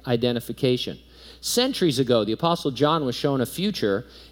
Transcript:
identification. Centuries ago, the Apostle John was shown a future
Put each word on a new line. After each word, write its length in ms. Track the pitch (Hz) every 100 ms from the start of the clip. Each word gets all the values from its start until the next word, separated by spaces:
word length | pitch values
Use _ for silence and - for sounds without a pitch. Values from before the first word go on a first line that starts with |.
| -
identification. 920 | 120 123 120 - 113 127 123 - - - - - -
Centuries 560 | - 240 262 262 175 127
ago, 240 | 127 120
the 100 | 104
Apostle 380 | 110 170 170 147
John 360 | 123 147 160 135
was 80 |
shown 260 | - 147 135
a 60 | 113
future 580 | - 202 - 107 98 - - -